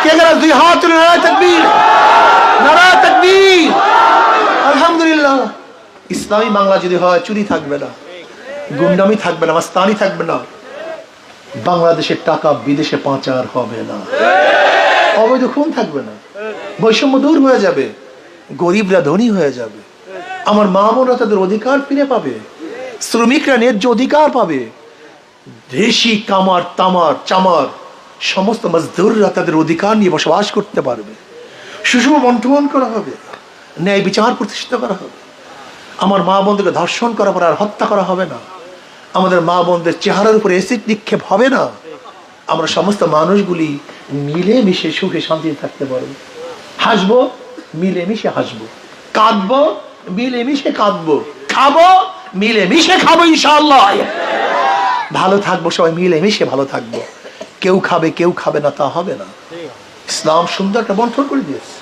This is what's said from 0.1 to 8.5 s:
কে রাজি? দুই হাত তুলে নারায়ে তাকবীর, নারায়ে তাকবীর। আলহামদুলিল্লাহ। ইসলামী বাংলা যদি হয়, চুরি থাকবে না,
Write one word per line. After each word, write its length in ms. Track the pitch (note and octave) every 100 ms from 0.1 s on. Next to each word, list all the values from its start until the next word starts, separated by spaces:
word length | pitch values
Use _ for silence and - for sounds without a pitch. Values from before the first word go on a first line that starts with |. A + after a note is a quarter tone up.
| D#4+
কে 60 | E4
রাজি? 120 | D#4+
দুই 80 | D#4 C4+
হাত 160 | E4+ E4+
তুলে 140 | F4 E4
নারায়ে 220 | E4 E4+ E4
তাকবীর, 380 | F#4 F#4+ F3 - - - - - - - - - - -
নারায়ে 320 | D#4+ F#4 F#4
তাকবীর। 680 | F#4 F#4 F4+ F#4+ G4 F#4 D#4 - G#4 A4 - - - - - - C4
আলহামদুলিল্লাহ। 680 | C#4+ E4+ E4 E4 D#4 C#4+ C4+ G#3+ - - - - - - F#3
ইসলামী 340 | - G#3 A3+ G3+
বাংলা 180 | G3 F#3+
যদি 140 | F3+ F3
হয়, 160 | F3+ F3 F3
চুরি 160 | G3+ G3+
থাকবে 260 | E3 D3 C#3+
না, 60 | C3+ - - - - - -